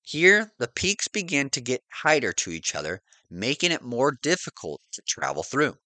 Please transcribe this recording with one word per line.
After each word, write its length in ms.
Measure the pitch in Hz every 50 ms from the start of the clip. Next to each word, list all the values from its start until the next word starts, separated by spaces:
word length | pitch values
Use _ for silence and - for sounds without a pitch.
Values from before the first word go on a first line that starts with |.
Here, 520 | _ - - 143 165 185 202 208 220 214 _ _
the 100 | - 120
peaks 380 | _ - - 180 202 - -
began 440 | - _ 220 196 170 - 143 139 139
to 100 | - -
get 240 | 123 120 127 120 _ _ - - -
tighter 300 | 156 156 151 123 101 85
to 180 | - - 101
each 240 | 85 82 71 - -
other, 280 | 76 73 76 87 - _ _ _ _ _ _
making 420 | - 87 98 120 143 - - 180 165
it 100 | - -
more 300 | 120 120 117 131 143 143
difficult 680 | 123 - 147 156 - - - - - - 85 73 67 _ _ -
to 80 | - _ -
travel 340 | - - - 67 71 - 80
through. 320 | - - 135 151 135 - _ _